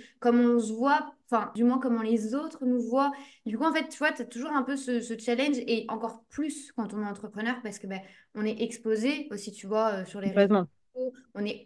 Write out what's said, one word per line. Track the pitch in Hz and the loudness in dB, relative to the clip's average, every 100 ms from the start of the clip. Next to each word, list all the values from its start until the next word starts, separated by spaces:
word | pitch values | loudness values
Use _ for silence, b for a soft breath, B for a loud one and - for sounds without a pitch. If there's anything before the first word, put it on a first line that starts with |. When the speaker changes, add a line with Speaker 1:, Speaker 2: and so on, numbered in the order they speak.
| B _ | B _
Speaker 1:
comment | 240 240 240 240 | 4 6 6 4
on | |
se | 214 | 2
voit, | 220 277 285 254 - _ | 0 2 2 0 -14 _
enfin, | 226 202 214 | 0 0 2
du | |
moins, | 240 254 | 4 4
comment | 254 226 | 2 0
les | 220 226 214 | 2 2 0
autres | 277 311 - 247 | -4 -6 -2 0
nous | 247 | 0
voient. | 220 262 277 269 B B 226 | 2 2 2 -2 B B -6
Du | 220 | 0
coup, | 311 | 2
en | |
fait, | 302 320 | 2 -2
tu | - | 0
vois, | 311 | 0
t'as | 302 233 | 0 -6
toujours | 233 311 | -8 -4
un | 294 | -2
peu | 254 277 | -2 -4
ce, | 247 240 | -2 -2
ce | 226 220 | -4 -6
challenge, | 240 240 294 247 - | -2 0 2 0 0
et | 226 220 | -2 -2
encore | 220 233 - _ | -6 -8 -10 _
plus | - 302 - - | -6 -6 -8 -10
quand | - 196 | -8 -6
on | 202 | -6
est | 208 | -6
entrepreneur, | 196 208 202 226 247 | -8 -10 -6 -4 -4
parce | 220 - | -8 -10
que, | 190 | -10
ben, | 190 b b b 214 | -10 b b b -4
on | 214 | -4
est | 214 | -2
exposé | 233 - 220 220 254 302 285 | -4 -4 -2 0 0 -2 -6
aussi, | 202 208 | -10 -10
tu | - 196 | -12 -2
vois, | 214 220 | 0 2
euh, | 196 185 | 0 -6
sur | 202 | -6
les | 196 | 2
réseaux | 196 | 6
Speaker 2:
Complètement. | 202 202 | 6 6
Speaker 1:
sociaux. | 175 _ _ 254 254 b - 202 | 2 _ _ -6 -6 b -12 -6
On | 208 | -6
est | - | -2